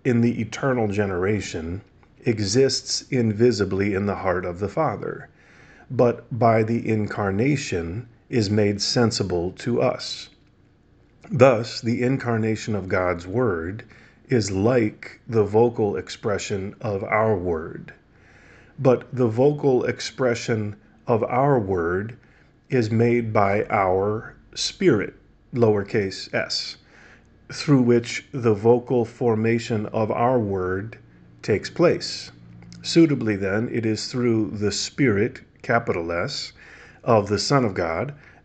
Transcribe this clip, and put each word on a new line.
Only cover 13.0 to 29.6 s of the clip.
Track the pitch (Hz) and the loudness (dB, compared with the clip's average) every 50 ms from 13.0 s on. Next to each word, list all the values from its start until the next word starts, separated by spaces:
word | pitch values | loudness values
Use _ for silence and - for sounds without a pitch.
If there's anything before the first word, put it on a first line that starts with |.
| 92 90 90 85 87 | 0 0 -2 -4 -6
Word | 95 92 120 127 113 90 82 80 90 101 113 - - - - - - _ _ _ - | -6 -4 -2 -2 -2 -2 -4 -6 -8 -10 -10 -12 -16 -20 -20 -20 -20 _ _ _ 0
is | 135 117 104 98 | 0 0 0 0
like | 98 95 98 113 131 127 113 107 - - - - - - _ - | -2 0 2 2 4 4 2 0 -2 -6 -18 -20 -20 -20 _ -4
the | 113 113 104 | 0 2 2
vocal | 98 104 110 120 123 117 120 110 101 92 | 4 4 4 4 4 2 0 -2 -2 -2
expression | - 90 - - - - 113 101 95 - - 107 95 95 101 - - | -4 -6 -8 -14 -8 -4 -4 -4 -4 -4 -6 -6 -6 -6 -8 -10 -8
of | - 113 101 95 101 | -8 -6 -4 -4 -4
our | - 101 107 110 110 107 | -2 0 2 2 2 2
word. | 92 87 90 85 80 80 82 80 85 87 - - - _ _ _ - - - - - - - - - - - _ - | 0 0 -2 -2 -4 -4 -8 -12 -14 -16 -16 -20 -20 _ _ _ -20 -20 -20 -20 -20 -20 -20 -20 -20 -20 -20 _ 0
But | 131 135 123 120 - - - | 2 4 4 4 0 -6 -2
the | 120 127 113 | 0 0 0
vocal | 107 117 131 147 147 143 143 143 127 120 - | 2 4 2 2 2 2 2 2 2 2 2
expression | - 120 - - - - - 131 120 117 113 - - 120 110 104 104 101 - _ _ _ _ - | 0 -4 -4 -6 -12 -6 -2 0 0 0 -2 -2 -2 -2 -2 -2 -6 -8 -12 _ _ _ _ -2
of | - 120 107 117 | 0 0 2 2
our | - - 123 135 143 143 123 | 0 0 2 4 4 4 2
word | 101 95 95 90 82 82 90 95 104 117 123 - _ - _ _ _ _ _ _ _ - | 2 0 0 0 0 0 -2 -2 -4 -6 -10 -16 _ -20 _ _ _ _ _ _ _ -2
is | 135 127 113 104 | 0 0 0 2
made | 113 110 117 120 117 120 117 110 107 | 2 2 2 4 2 2 0 0 2
by | 110 101 98 98 107 110 - | 2 2 2 2 0 0 0
our | - 104 98 92 92 95 98 104 107 113 - - - - - - - | 0 0 2 2 2 0 0 0 -2 -4 -8 -12 -18 -20 -20 -20 -10
spirit, | - - - - - 196 180 127 101 85 - - - _ _ _ _ _ _ - | -8 -8 -8 -6 0 2 2 4 2 0 -4 -8 -14 _ _ _ _ _ _ -2
lowercase | 123 117 110 107 101 98 - - 113 98 95 - - - - - | 2 2 4 4 2 0 -2 -2 -2 -2 -2 -6 -10 -14 -6 -6
s, | 117 - - - - - - - - _ _ _ - - - - - _ _ _ _ _ - - | -6 -4 -4 -6 -8 -8 -10 -14 -18 _ _ _ -20 -20 -20 -20 -20 _ _ _ _ _ -18 -14
through | - - - 143 131 123 | -8 0 4 4 4 6
which | 120 120 120 117 - - - - - - | 6 4 4 2 0 -8 -10 -10 -10 -10
the | 139 117 117 107 | -2 2 2 2
vocal | 101 104 117 123 120 117 - 135 123 117 | 4 6 4 4 4 4 0 0 0 0
formation | 117 - - 135 120 110 107 110 113 117 117 | -2 -4 -2 0 0 2 2 2 2 0 0